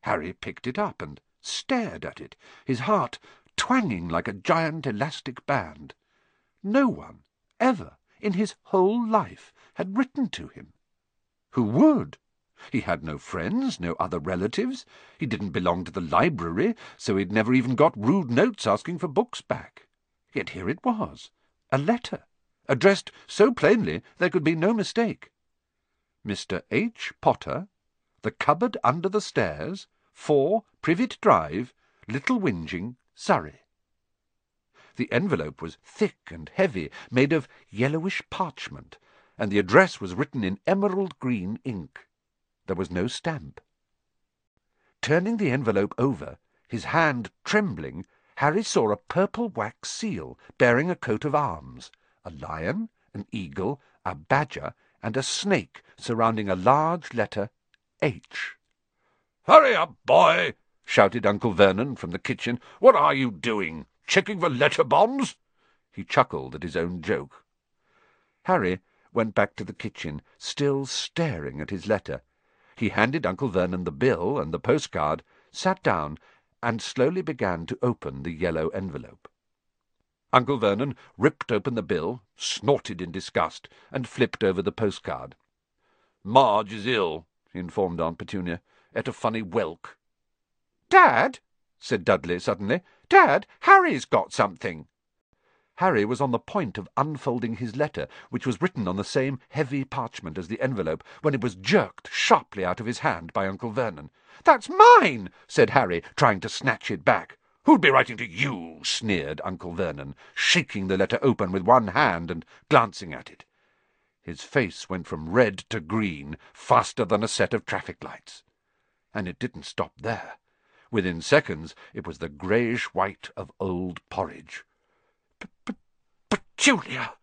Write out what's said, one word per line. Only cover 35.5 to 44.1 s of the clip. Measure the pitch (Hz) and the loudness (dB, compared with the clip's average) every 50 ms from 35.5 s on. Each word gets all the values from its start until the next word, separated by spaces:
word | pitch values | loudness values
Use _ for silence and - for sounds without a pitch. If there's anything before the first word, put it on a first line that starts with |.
| 69 - | -8 -10
was | - 82 - _ _ | -12 -12 -12 _ _
thick | - - - 220 196 - _ _ - | -20 -4 -2 -2 -2 -2 _ _ -18
and | 87 82 78 73 - | -16 -16 -16 -16 -2
heavy, | - 190 185 123 92 80 71 - - - - | -2 0 0 0 -4 -8 -8 -10 -16 -18 -4
made | - 123 135 143 160 | 2 2 2 4 2
of | 156 135 - - - _ _ | -2 -2 -4 -18 -20 _ _
yellowish | - 101 120 135 151 160 160 196 185 - - _ | -4 -2 -2 0 0 -2 -4 -4 -6 -6 -10 _
parchment, | - - 185 165 - - - - - 69 - _ - _ _ _ _ _ _ _ _ | -6 -6 -6 -6 -6 -12 -16 -14 -14 -16 -18 _ -20 _ _ _ _ _ _ _ _
and | - 110 104 95 | -6 -4 0 2
the | 104 | 2
address | 101 87 101 156 190 180 - - | 2 6 8 6 6 6 2 -8
was | 107 92 90 | -10 -8 -4
written | 92 139 - _ 135 110 | -4 -6 -4 _ -4 -2
in | 95 95 - _ | -2 -4 -4 _
emerald | - 190 196 196 208 185 190 196 185 - _ | 0 0 2 0 -2 0 -2 -4 -4 -6 _
green | - 131 123 107 90 92 110 - _ | -4 -4 -4 -2 -4 -6 -8 -8 _
ink. | 131 120 95 80 67 _ - - _ _ _ _ _ _ _ _ _ _ _ _ | -8 -8 -8 -10 -12 _ -20 -20 _ _ _ _ _ _ _ _ _ _ _ _
There | - 95 | -8 -4
was | 87 95 80 | -4 -4 -4
no | 87 90 92 | -2 -4 -4
stamp. | 123 - - _ 170 160 143 85 69 65 - _ _ _ _ _ _ _ _ _ _ | -4 -4 -6 _ -6 -6 -6 -10 -14 -18 -20 _ _ _ _ _ _ _ _ _ _